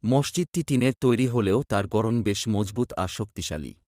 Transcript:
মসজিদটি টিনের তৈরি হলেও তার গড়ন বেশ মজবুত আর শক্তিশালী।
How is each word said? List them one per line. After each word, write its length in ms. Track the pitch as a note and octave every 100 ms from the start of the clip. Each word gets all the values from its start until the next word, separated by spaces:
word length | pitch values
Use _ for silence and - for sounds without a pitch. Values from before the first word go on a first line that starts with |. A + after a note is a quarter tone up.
মসজিদটি 580 | G#2+ C3 C#3+ - F3 F3
টিনের 320 | D#3+ C3 B2+ B2
তৈরি 240 | B2+ A#2+ B2+
হলেও 320 | A#2+ G2+ G#2+ C#3+
তার 180 | G2+ G2
গড়ন 280 | G#2+ A2 A#2+
বেশ 180 | G#2+ G2+ -
মজবুত 420 | G#2 G2 G#2+ B2 -
আর 120 | F#2
শক্তিশালী। 640 | - G#2 - E2+ D#2 C2 -